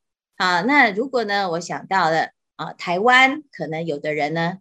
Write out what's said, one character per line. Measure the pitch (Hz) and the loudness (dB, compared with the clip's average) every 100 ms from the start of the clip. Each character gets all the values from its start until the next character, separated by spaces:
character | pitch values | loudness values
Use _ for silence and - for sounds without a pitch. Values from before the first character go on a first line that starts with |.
| _ _ _ - | _ _ _ -4
啊， | 185 175 | -2 0
那 | 220 285 233 | 2 4 4
如 | 196 269 | 2 -4
果 | 247 | -4
呢， | 208 202 190 | -2 -2 -2
我 | 165 | -4
想 | 170 143 - | -6 -10 -2
到 | 190 160 | 0 2
了， | 160 117 _ _ | 0 -2 _ _
啊， | - 160 | -14 -14
台 | - 185 180 | -10 -6 0
湾， | 240 254 269 311 - | 4 6 6 2 -10
可 | - 151 | -10 -8
能 | 160 | -6
有 | 165 147 | -6 -6
的 | 151 | -4
人 | 151 147 | -4 -2
呢， | 165 170 190 | -2 -4 -4